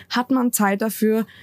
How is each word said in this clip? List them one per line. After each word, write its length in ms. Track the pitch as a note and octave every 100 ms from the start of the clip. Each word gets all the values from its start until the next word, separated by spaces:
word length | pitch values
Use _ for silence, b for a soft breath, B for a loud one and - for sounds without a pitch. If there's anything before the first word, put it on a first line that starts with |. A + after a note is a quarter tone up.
| B
hat 220 | B3 B3
man 220 | C4 A#3+
Zeit 280 | - G3+ G3+
dafür, 440 | A3 - G#3+ A3 G#3+ B